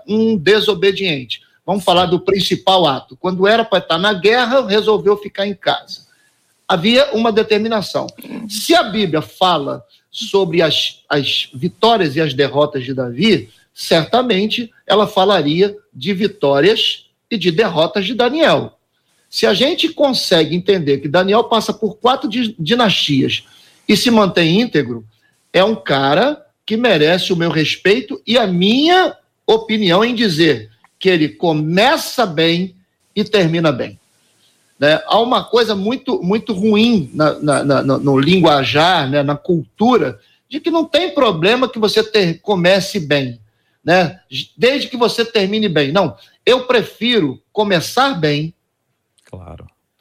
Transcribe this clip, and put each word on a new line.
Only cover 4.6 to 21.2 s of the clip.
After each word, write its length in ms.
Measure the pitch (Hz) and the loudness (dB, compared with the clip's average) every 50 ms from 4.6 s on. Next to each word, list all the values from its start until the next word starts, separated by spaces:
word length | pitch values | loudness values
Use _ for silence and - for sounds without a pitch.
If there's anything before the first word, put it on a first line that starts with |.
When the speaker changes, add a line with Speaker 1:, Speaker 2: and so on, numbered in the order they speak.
| 247 | 0
Speaker 1:
resolveu 500 | 196 196 214 196 214 214 185 160 202 208 | 0 0 0 2 2 0 2 2 0 0
ficar 300 | 202 - 196 - 196 196 | 0 -2 -8 -8 -6 -6
em 80 | 202 196 | -6 -6
casa. 460 | - - - 143 - - - - - _ _ _ _ _ _ _ _ _ _ _ _ _ | -4 -4 -4 -4 -4 -6 -12 -20 -20 _ _ _ _ _ _ _ _ _ _ _ _ _
Havia 460 | - 185 175 160 220 240 254 294 - | -2 -2 0 2 2 4 2 2 2
uma 180 | 415 220 233 233 | 0 0 0 0
determinação. 800 | 208 220 214 - 214 208 214 226 226 208 175 - - 139 131 - - - - - - 226 226 208 | 0 0 0 0 0 -2 0 -2 -4 -4 -4 -4 -6 -6 -6 -8 -12 -18 -18 -16 -14 -14 -12 -10
Se 260 | 202 214 - - 330 | -10 -6 0 2 2
a 80 | 349 | 2
Bíblia 400 | 285 226 185 220 202 165 151 156 | 2 0 -2 -4 -2 -2 -2 -4
fala 640 | 147 - - - 185 180 175 151 139 139 131 131 - _ _ _ _ _ | -4 -6 -4 -2 0 0 0 0 -2 -6 -8 -10 -12 _ _ _ _ _
sobre 500 | - - 226 214 - 196 190 170 165 170 | -14 -14 -6 -2 0 0 0 0 0 0
as, 420 | 165 151 135 - - - - _ _ - | 0 2 0 -2 -4 -4 -8 _ _ -4
as 400 | 147 147 131 - - - - - - | -2 -2 -2 -2 -4 -6 -6 -8 -8
vitórias 600 | 127 151 180 - - - 226 233 214 170 151 127 | -8 -8 -8 -2 0 2 2 2 2 0 -2 -2
e 40 | 156 | -2
as 140 | 160 147 127 | -2 -2 0
derrotas 480 | 131 143 127 123 143 151 143 - 135 123 | -2 -2 0 0 0 0 0 -2 -6 -6
de 80 | 131 | -6
Davi, 560 | 135 131 127 120 120 127 196 226 185 131 104 - _ _ _ _ | -6 -6 -6 -6 -4 -2 0 2 2 0 -2 -6 _ _ _ _
certamente 1000 | _ - - - 180 165 151 - - 247 254 247 202 190 208 220 - 240 233 226 _ _ _ | _ -8 -2 0 0 0 0 0 0 0 0 0 0 0 -2 -2 -4 -6 -8 -10 _ _ _
ela 200 | - 190 208 208 | 0 0 0 0
falaria 680 | - - 196 190 202 202 175 143 147 156 175 196 202 202 - _ _ - | 0 0 0 2 2 2 2 0 0 0 0 0 -2 -2 -8 _ _ -18
de 180 | 127 127 185 | -8 -6 -6
vitórias 960 | 202 180 214 196 - - 151 139 139 139 151 202 226 220 - - - - - _ _ _ _ - | -4 -2 -2 -4 -4 -2 -2 0 2 2 2 2 2 2 0 -4 -4 -8 -12 _ _ _ _ -8
e 60 | 240 | -6
de 140 | 196 160 180 | -4 -2 0
derrotas 540 | 160 165 233 185 165 151 165 170 - 208 190 | 0 0 0 0 0 0 0 0 -2 -4 -6
de 80 | 190 247 | -4 -2
Daniel. 640 | 214 240 247 269 320 311 220 160 127 113 - - _ _ _ _ _ _ _ _ _ _ _ | -2 -2 0 0 2 2 2 2 2 -2 -6 -14 _ _ _ _ _ _ _ _ _ _ _
Se 180 | - - - | -6 -2 0
a 80 | 220 208 | 0 2
gente 340 | 165 247 294 359 - 330 311 | 2 0 0 0 -2 -4 -4
consegue 640 | - - 285 277 254 - - - 185 165 156 135 165 | -2 0 0 0 0 -2 -2 0 2 2 2 0 -2
entender 440 | 175 175 - 196 185 151 143 139 139 | -2 0 0 0 0 0 0 -2 -2
que 100 | - 147 | -2 -2
Daniel 360 | 147 180 | 0 0